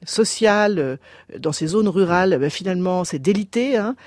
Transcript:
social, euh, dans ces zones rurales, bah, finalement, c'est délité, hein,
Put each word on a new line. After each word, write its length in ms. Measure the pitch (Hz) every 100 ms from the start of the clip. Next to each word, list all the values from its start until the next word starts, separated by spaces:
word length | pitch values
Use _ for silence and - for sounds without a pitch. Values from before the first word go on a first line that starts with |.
social, 760 | - - 214 - 220 208 208 185
euh, 160 | 135 135 - - - -
dans 140 | 156
ces 160 | 147 160
zones 180 | 208 208
rurales, 480 | 175 175 180 190 147
bah, 100 | 143
finalement, 540 | - 185 180 185 185
c'est 160 | 170 147
délité, 560 | 139 208 202 233 262 233
hein, 180 | 208 262